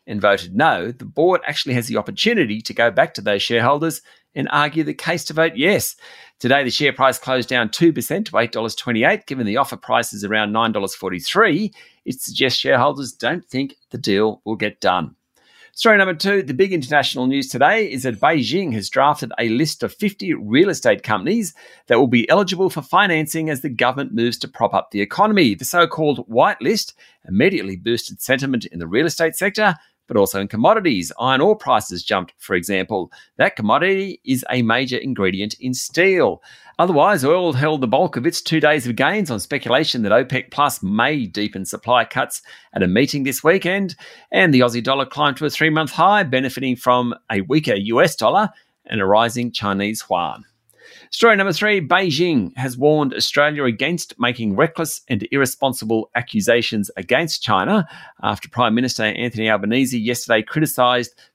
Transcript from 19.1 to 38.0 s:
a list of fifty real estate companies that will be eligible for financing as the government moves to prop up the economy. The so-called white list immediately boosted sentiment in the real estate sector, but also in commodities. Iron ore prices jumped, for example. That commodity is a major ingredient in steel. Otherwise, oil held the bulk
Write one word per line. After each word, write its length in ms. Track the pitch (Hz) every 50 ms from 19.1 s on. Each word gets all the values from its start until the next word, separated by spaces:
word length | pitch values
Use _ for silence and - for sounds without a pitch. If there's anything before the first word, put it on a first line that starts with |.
| 147 - 135 113 - -
a 100 | 117 113
list 320 | 110 127 160 156 - -
of 100 | - -
fifty 400 | - - 214 202 202 - 196 190 156
real 360 | - 104 104 113 143 185 202
estate 320 | 165 - - 120 104 101
companies 540 | - - 107 98 92 147 214 240 208 165 - - - - - - _ -
that 100 | 120 113
will 80 | 139
be 240 | 120 123 120 110 -
eligible 400 | 156 196 208 180 190 170 190 180
for 140 | - 160 135
financing 680 | - - 185 208 190 170 156 156 151 - 160 160 156
as 120 | 147 131
the 80 | - 147
government 440 | 120 107 120 123 127 139 139 - 104
moves 240 | 113 117 123 113 -
to 80 | - -
prop 280 | - - 113 101 -
up 160 | 95 - -
the 100 | - 101
economy. 540 | 101 - - - 202 214 214 196 165 113 98
The 100 | - -
so-called 600 | - - 175 170 160 - 156 156 147 135 120 - -
white 340 | 113 120 139 110 107 -
list 320 | 110 139 123 196 - - - _ _ _ _ _ _ -
immediately 480 | 92 101 139 196 196 127 95 98 95
boosted 460 | 90 98 113 120 113 - - - -
sentiment 440 | - - 135 131 139 135 131 117 101
in 120 | - - 87
the 100 | 85 82
real 200 | 92 123 160 165
estate 280 | - - 165 160 160
sector, 380 | - 185 202 196 214 214 196 170 - _ _ _ _ _
but 120 | - - 107
also 220 | 98 95 - 98
in 80 | 98 101
commodities. 640 | - 107 123 175 220 226 185 170 120 92 85 78 - -
Iron 220 | 117 131 131 131
ore 140 | 151 208 214
prices 480 | 214 - 139 127 107 - - 90 87 -
jumped, 300 | - 104 95 87 - - _
for 160 | - - 98
example. 580 | 90 87 - 101 92 95 - 110 95 87 - - - - _ _ -
That 180 | 143 202 -
commodity 640 | - 107 104 117 143 170 190 196 190 196 196 - - _
is 220 | 120 131 123 - -
a 100 | 127 127
major 360 | 117 113 113 127 135 127 131 117
ingredient 580 | - 135 123 - 98 92 92 95 101 110 - -
in 140 | - 127 127
steel. 720 | - - - - 165 180 190 190 175 139 101 85 - _ - - - - - - -
Otherwise, 440 | 170 185 175 139 151 196 208 160 131
oil 300 | 143 170 185 180 170 139
held 280 | 127 147 156 156 143
the 60 | 127 113
bulk 300 | 120 139